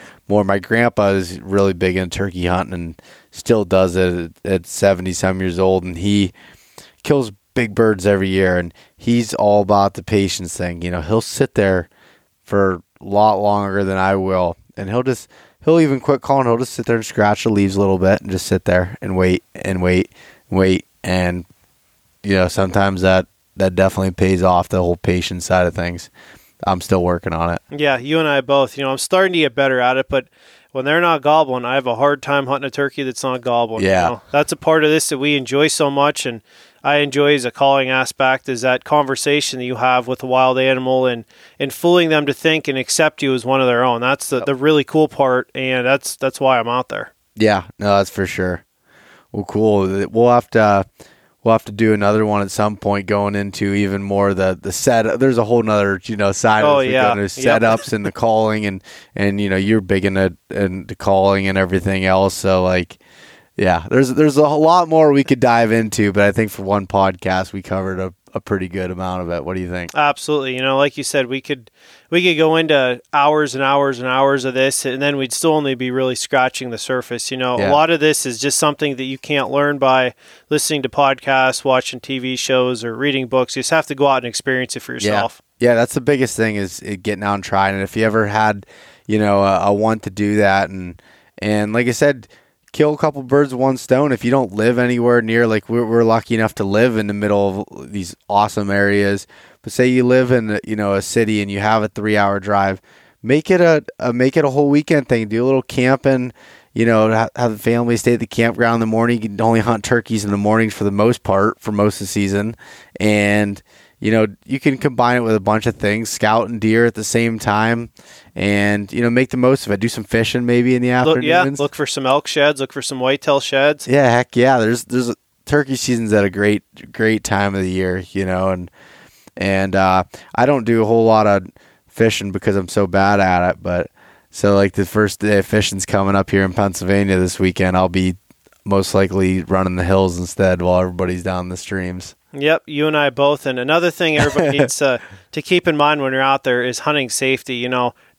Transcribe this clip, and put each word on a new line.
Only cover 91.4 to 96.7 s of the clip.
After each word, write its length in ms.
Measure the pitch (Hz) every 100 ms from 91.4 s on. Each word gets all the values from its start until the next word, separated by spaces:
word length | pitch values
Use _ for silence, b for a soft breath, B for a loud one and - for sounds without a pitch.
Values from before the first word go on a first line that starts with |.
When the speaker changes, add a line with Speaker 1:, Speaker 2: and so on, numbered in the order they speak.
| 107 107 104
Speaker 1:
like 140 | 113 120
I 40 |
said, 360 | 117 147 135 - b b b _
kill 200 | - 151
a 40 | 151
couple 260 | 156 143
birds 300 | 127 139 143
with 80 | 127
one 160 | 131 131
stone. 340 | - 127 147
If 120 | 123
you 60 | 120
don't 220 | 131 117
live 260 | 101 110 120
anywhere 440 | 123 123 120 120
near, 260 | 110 113 117
like, 200 | 110 -
we're, 180 | 117 113
we're 180 | 117
lucky 320 | 113 113 - 117
enough 180 | 110 -
to 80 |
live 340 | 98